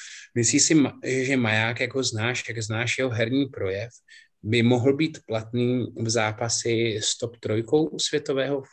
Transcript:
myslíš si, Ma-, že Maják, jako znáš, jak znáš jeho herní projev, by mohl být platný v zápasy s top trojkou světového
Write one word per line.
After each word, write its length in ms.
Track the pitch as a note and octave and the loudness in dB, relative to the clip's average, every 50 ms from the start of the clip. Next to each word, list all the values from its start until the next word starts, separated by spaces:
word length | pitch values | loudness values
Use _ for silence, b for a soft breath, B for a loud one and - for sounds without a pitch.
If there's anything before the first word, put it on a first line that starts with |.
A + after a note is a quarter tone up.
| B B B B B B B | B B B B B B B
myslíš 280 | A#2+ A#2 A#2 - C#3+ - | 0 2 4 4 4 4
si, 120 | - E3+ | 6 6
Ma-, 500 | D#3 C3+ B2 - - - - C3 C3 C3 | 4 4 2 -2 -6 -6 -4 -2 -2 0
že 120 | C3 C#3 | 0 0
Maják, 440 | C3 A#2+ G#2+ G#2+ A2 A2 A#2 A#2+ A#2 | 2 2 2 2 2 2 0 0 -2
jako 220 | C3 B2 - C3+ C3 | -4 -4 -2 -2 -2
znáš, 460 | B2 - G#2+ A2 A#2+ B2+ A#2+ - - | -2 -2 -2 -2 -2 -2 -4 -6 -8
jak 140 | A2 A#2 A2 | -8 -8 -6
znáš 360 | G#2 A2 A2 A#2+ A#2 - - | -4 -4 -2 -2 -2 -2 -2
jeho 120 | C3 C3 | -2 -2
herní 360 | A2+ A2 A#2 A2+ B2+ C#3 C#3+ | 0 0 0 2 2 0 0
projev, 440 | - - - G#2+ F#2+ F#2 G2 A2 B2 - - _ B B B B B B _ - | -2 -4 -6 -4 -4 -4 -4 -6 -8 -12 -20 _ B B B B B B _ -4
by 200 | G#2 A2+ A#2+ A2+ | 0 2 4 6
mohl 340 | A#2+ B2 A#2+ A2+ C#3 C#3 | 6 6 4 4 4 2
být 220 | C#3+ D#3+ D#3 D#3+ - _ | 2 0 -2 -2 -6 _
platný 600 | - A2 A2 A2 - A#2 A#2+ B2 B2 B2 B2+ A#2 - - | -4 -4 -4 -4 -4 -2 0 0 2 0 0 -2 -4 -6
v 140 | - A2+ A2+ | -6 -4 -2
zápasy 880 | A2+ A#2 A2 G#2+ G#2+ - A#2+ A#2 - - - A#2+ A#2 A2+ A#2 A#2 G#2+ G#2+ - | 0 0 0 0 0 -2 -4 -2 -2 -2 0 0 0 2 2 0 0 -2 -2
s 160 | - - - | -4 -4 -4
top 180 | - A2+ - | -6 -8 -8
trojkou 640 | - - - G#2+ A2 A2 - - D3+ D#3+ - - - | -6 -4 -2 -2 -2 0 2 2 2 2 2 -2 -4
světového 640 | - - - D3 D3 - C#3+ C3+ C3 C3+ C#3+ C3+ C3+ - | -4 -2 -2 -2 -2 -2 -2 -2 0 0 -2 -4 -4 -6